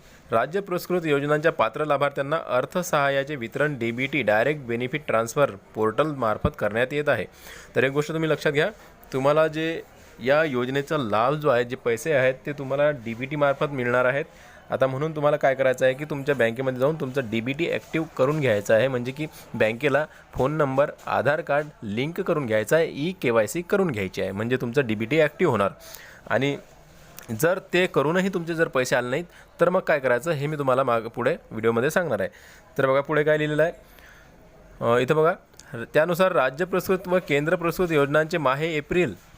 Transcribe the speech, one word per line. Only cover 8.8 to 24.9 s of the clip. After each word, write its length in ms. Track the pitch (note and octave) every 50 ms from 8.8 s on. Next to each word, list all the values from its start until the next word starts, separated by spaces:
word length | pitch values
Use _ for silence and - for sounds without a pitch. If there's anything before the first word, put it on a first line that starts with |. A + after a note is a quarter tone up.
| - - - - - - -
तुम्हाला 340 | C3 C3 C#3+ D3 D#3 D#3+ D#3+
जे 340 | D3+ D#3 D#3+ D#3+ E3 - - - - - - - - - A#2+
या 200 | B2 C3+ D3+ D#3+
योजनेचा 540 | D#3 C3 B2 B2 B2+ C3+ C#3 C#3+ - D#3+ D3+
लाभ 360 | C3+ G#2+ G2+ G#2+ A2+ B2+ D3
जो 160 | D#3 D3 D3
आहे, 140 | B2+ A#2+ B2
जे 120 | A#2+ B2+
पैसे 380 | - - A#2+ A#2 A2 - E3 D#3
आहेत 200 | C3 C3 B2+ C3 - -
ते 60 | D#3 D3
तुम्हाला 380 | C#3 C#3 C3 C3+ C#3 D3 D3+
डीबीटी 440 | D3 C3+ A2 A#2 A2+ A2 B2+ C3 D3
मार्फत 300 | D3+ C#3+ C#3 C#3 C#3 D#3 D3
मिळणार 340 | C#3+ C3+ B2 B2 A#2+ B2 B2+
आहेत. 200 | B2+ C3 C#3 E3 - - - - - - - - -
आता 180 | - A2 C3 C3
म्हणून 280 | C3 C3 D3 D#3+ D#3+
तुम्हाला 220 | D3+ C#3+ D3 D3 C#3+
काय 180 | - C#3+ C3
करायचं 300 | B2+ C3 C3 B2+ B2+ C3+
आहे 80 | C3 C3
की 120 | C3+ D3+
तुमच्या 300 | D3+ D#3+ C#3 C3+ C#3 C#3+
बँकेमध्ये 440 | B2+ A#2+ A2+ A2+ A#2+ C3 C3 B2+ B2
जाऊन 160 | B2+ C#3+ E3
तुमचं 260 | D#3 D3+ C3 B2+ C#3+ C3 G#2+
डीबीटी 420 | G#2+ A#2 A2+ B2 C3+ D3 E3+ -
ॲक्टिव्ह 360 | - - - - - D#3+ D#3+ D#3+ - -
करून 220 | B2+ C3+ D3+ D#3+
घ्यायचं 340 | C#3+ B2+ G#2+ G#2 G2+ - A2+
आहे, 140 | A2 A#2+ C3+
म्हणजे 240 | C3+ B2 A#2+ B2
की 160 | C3+ C#3+ D3+ D3+ - - - - -
बँकेला 520 | A#2 A2+ A2 A2+ A#2 C#3 D3 C3 C#3 D#3 - - - - - -
फोन 180 | - B2+ C3+
नंबर, 400 | D3+ D#3 D3+ C#3 C3 C3 C#3+ D3+ - - - -
आधार 340 | G2+ G2+ G#2+ B2+ D3 E3
कार्ड 240 | E3 - C#3 C#3+ D3+ D3 - - -
लिंक 380 | G#2+ G2 A2+ C3 D3+ E3+ G#3
करून 240 | F#3 - F3 D3+ C#3+
घ्यायचा 300 | A#2 G#2+ A2 G#2+ - D#3
आहे, 120 | D#3+ E3 D3
ईकेवायसी 680 | - C#3+ C#3+ F3 F#3+ - - C3 A#2 A#2 A2 G#2 - E3+
करून 300 | F3 - - F#3+ G3 F3
घ्यायची 300 | C3 G2+ G2 F#2 - -
आहे, 100 | F#2 F#2+
म्हणजे 260 | G2 F#2+ A2 A#2 B2+ B2
तुमचं 300 | B2 A#2+ A#2 D3 C#3
डीबीटी 320 | A#2